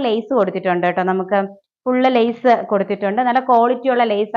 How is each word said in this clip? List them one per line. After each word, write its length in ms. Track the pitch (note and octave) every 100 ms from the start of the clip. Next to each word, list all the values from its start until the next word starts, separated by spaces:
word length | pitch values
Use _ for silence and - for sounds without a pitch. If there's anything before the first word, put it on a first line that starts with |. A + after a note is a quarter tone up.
| C4
lace 240 | A3 - B3+
കൊടുത്തിട്ടുണ്ട് 500 | F#3 F#3 F#3 F3 F3
കേട്ടോ. 160 | F3 F#3
നമുക്ക് 280 | F#3 F#3 G3+ G3 - _ _
ഫുൾ 220 | B3+ B3+ C4 B3
ലേസ് 340 | A#3 A#3 B3+ A3+ G3
കൊടുത്തിട്ടുണ്ട്. 520 | G3+ F#3+ G3 G3+ G#3+ B3+
നല്ല 120 | B3 B3+
ക്വാളിറ്റി 400 | A#3 A#3+ B3 C4
ഉള്ള 120 | B3 A#3
ലേസ് 220 | G#3 G#3